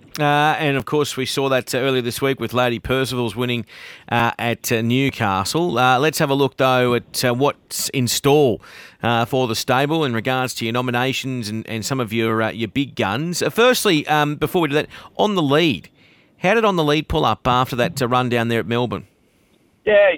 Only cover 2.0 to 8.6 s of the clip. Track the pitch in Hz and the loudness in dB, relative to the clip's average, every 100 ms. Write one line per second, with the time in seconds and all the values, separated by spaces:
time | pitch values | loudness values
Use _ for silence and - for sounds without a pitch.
2 | 120 - 135 131 113 123 123 113 - 135 | -2 -2 -2 -2 -2 0 0 0 -2 -2
3 | 123 127 117 110 123 120 107 - - - | 0 -2 -4 -2 -2 -4 -6 -14 -20 -18
4 | - 117 117 - 117 113 - 117 117 127 | -4 0 0 0 -4 -4 -2 -2 0 0
5 | 135 - 110 95 95 156 175 120 127 127 | 0 0 0 0 0 -2 -2 2 2 4
6 | 156 - 151 139 135 - 131 127 123 120 | 2 0 0 2 0 2 2 2 2 0
7 | - - 127 120 139 - - - - 139 | -4 -2 0 2 0 -2 -10 -8 -4 -2
8 | 120 - 139 147 139 98 | -2 0 4 4 4 0